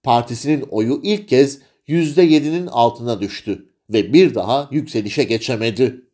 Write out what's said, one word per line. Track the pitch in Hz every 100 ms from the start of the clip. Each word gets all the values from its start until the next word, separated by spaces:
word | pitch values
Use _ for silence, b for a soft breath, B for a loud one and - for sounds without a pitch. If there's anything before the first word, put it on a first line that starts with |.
Partisinin | 131 120 120 120 143 151 -
oyu | 107 113 139
ilk | 196 208 208
kez | - 139 - b b -
yüzde | 165 156 147
yedinin | 170 151 147 170 180
altına | 120 117 117 117 107
düştü | 98 - 107 95 _ _ _
ve | 107 92
bir | 147 175
daha | 113 95 135 143
yükselişe | 147 120 117 104 147
geçemedi. | 120 113 - 113 113 101 127 87 _